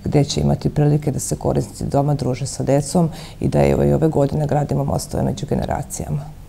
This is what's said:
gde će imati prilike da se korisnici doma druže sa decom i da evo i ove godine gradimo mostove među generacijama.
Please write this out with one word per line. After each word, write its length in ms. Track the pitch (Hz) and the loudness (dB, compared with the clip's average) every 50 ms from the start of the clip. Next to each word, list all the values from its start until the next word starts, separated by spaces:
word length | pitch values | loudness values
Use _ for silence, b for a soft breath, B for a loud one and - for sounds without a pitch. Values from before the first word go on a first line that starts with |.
| - | -4
gde 200 | - - 147 143 | 2 2 2 2
će 160 | - - 147 | 2 0 0
imati 300 | 147 143 143 143 - - | 2 2 0 2 0 0
prilike 400 | - 151 147 147 147 151 147 147 | 2 4 4 4 4 2 0 -2
da 80 | 131 131 | -4 -2
se 180 | - - 151 | -4 -6 -6
korisnici 480 | 147 - 139 135 143 135 - - - - | -2 -2 0 0 0 -2 -4 -6 -6 -6
doma 300 | - - 139 139 147 147 | 0 0 0 2 2 0
druže 320 | 139 135 127 123 - 139 | 0 0 -2 -2 -4 -6
sa 160 | - - - | -8 -6 -4
decom 460 | - - 135 143 147 - - 180 170 160 B B B B B B | 0 2 2 2 2 2 2 2 2 2 B B B B B B
i 80 | - 135 | -2 0
da 180 | 135 147 139 | 2 4 4
evo 180 | 143 139 123 143 | 4 4 4 4
i 80 | 143 | 4
ove 160 | 143 139 156 160 | 4 4 2 2
godine 380 | 156 147 139 139 147 151 151 | 2 2 0 2 0 -2 0
gradimo 380 | 143 - 147 147 - 143 143 139 | 0 0 0 0 0 0 0 0
mostove 380 | 147 - - - - - - | 0 -2 -2 -4 -4 -2 -2
među 240 | 131 135 - - - | 0 0 -2 -4 -4
generacijama. 760 | - - 131 - - - - - - - - - - 151 147 143 - - - - | -2 -2 -2 0 -2 -4 -4 -4 -8 -8 -8 -6 -4 -4 -6 -6 -8 -14 -16 -18